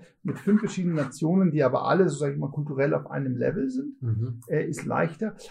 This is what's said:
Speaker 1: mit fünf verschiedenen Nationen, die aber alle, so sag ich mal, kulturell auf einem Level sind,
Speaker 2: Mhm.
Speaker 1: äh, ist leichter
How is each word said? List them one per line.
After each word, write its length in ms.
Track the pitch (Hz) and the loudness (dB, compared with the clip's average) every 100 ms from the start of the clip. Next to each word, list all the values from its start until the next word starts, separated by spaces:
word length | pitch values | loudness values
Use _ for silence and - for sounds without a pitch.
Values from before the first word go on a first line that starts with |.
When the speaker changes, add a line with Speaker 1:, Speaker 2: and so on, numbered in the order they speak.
| - _ | -14 _
Speaker 1:
mit 160 | - - | -6 -4
fünf 220 | - 208 | 2 2
verschiedenen 380 | 202 - 180 160 | 2 -2 0 0
Nationen, 520 | 135 - 160 185 185 | -2 -2 2 4 4
die 120 | 147 | 4
aber 220 | 131 131 - | 4 2 2
alle, 200 | 160 180 | 4 4
so 100 | 139 | 2
sag 160 | 143 | -2
ich 40 | 143 | -2
mal, 140 | 143 | -4
kulturell 420 | 151 147 135 143 | -4 -4 0 2
auf 160 | 151 - | 0 -2
einem 260 | 143 139 120 | -4 -2 0
Level 320 | 120 190 269 | 0 0 -2
sind, 280 | 254 294 - | -4 -6 -6
Speaker 2:
Mhm. 420 | 120 107 123 - - | -4 -2 -2 -6 -4
Speaker 1:
äh, 160 | 156 - | -2 -2
ist 160 | - - | -4 -4
leichter 500 | 120 165 - 220 208 - | -2 -2 -2 -6 -8 -16